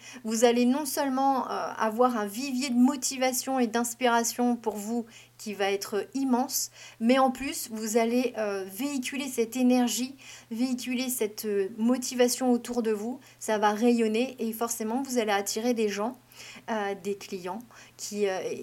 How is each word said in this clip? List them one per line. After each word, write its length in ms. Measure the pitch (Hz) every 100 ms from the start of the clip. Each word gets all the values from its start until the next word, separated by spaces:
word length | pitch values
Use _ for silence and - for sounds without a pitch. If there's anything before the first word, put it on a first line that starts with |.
| - 247
Vous 220 | 220 226
allez 200 | 240 240
non 220 | 247 285 277
seulement, 640 | 320 277 262 269 262 -
euh, 220 | 196 165 -
avoir 400 | 220 220 254 233
un 100 | 202
vivier 440 | 208 285 254 277
de 80 | 240
motivation 800 | 254 285 - 262 262 254 262 262
et 80 | 233
d'inspiration 920 | 233 240 - 247 233 226 - 247 233
pour 200 | 226 208
vous 280 | 208 233 220 - - -
qui 160 | 214
va 180 | 196 196
être 360 | 196 - 202 -
immense, 560 | 269 269 240 285 - - - - -
mais 180 | 226 262
en 120 | 262
plus, 380 | 254 277 320 -
vous 260 | 220 220 233
allez, 340 | 226 247 247 220
euh, 260 | 208 196 190
véhiculer 560 | 196 277 277 - 269 285
cette 280 | 233 226 254
énergie, 600 | 247 247 240 226 254 - - - -
véhiculer 600 | 226 262 240 254 254 254
cette, 340 | - 214 -
euh, 240 | 220 202 190 220
motivation 760 | 226 254 - 247 247 - 254
autour 320 | 240 240 240
de 100 | 226
vous. 260 | 208 226 285 - -
Ça 180 | - 214
va 140 | 208
rayonner 640 | 208 240 233 220 220 254 -
et 140 | 226
forcément, 480 | 220 233 - 220 247
vous 160 | 262 247
allez 140 | 214
attirer 420 | 202 202 226 247
des 140 | 233 214
gens, 280 | 196 226 254 _ - - - -
euh, 240 | 220 202 196
des 140 | 190 202
clients, 460 | - 190 180 214 - - - -
qui, 320 | - 208 196
euh, 100 | 185 160 -